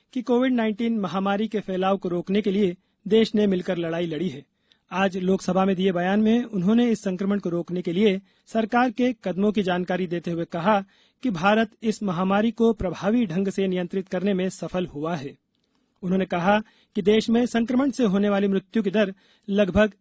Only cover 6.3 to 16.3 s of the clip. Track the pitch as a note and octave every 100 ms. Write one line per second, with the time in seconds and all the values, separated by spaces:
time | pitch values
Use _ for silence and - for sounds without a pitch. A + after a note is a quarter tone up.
6.3 | A#3 A#3+ G3+ F3 A#3 A#3+ A3 G3+ F3+ G3
7.3 | G3+ F3+ E3+ E3 F3 F3+ E3+ G#3+ F#3+ -
8.3 | _ _ A3+ A3 A#3+ B3+ A#3 B3 B3 F#3+
9.3 | F3 G#3 G#3 F#3 F3+ F3+ F3+ F#3 E3+ F3
10.3 | E3+ E3+ E3+ F3 G#3 G3 _ _ _ B3+
11.3 | F3 F#3+ G#3+ A3+ - A3+ G3+ G#3 E3 F#3+
12.3 | G3 A3+ A3 A3+ A3+ F#3+ D#3 F3+ A#3+ G#3+
13.3 | E3 G3 F#3 F#3+ F3+ F3 G3 F#3 F3+ F#3+
14.3 | F#3 F#3 - D#3+ F#3 E3 D3 D#3 F3 C3+
15.3 | - _ _ _ _ _ _ F#3 F#3+ -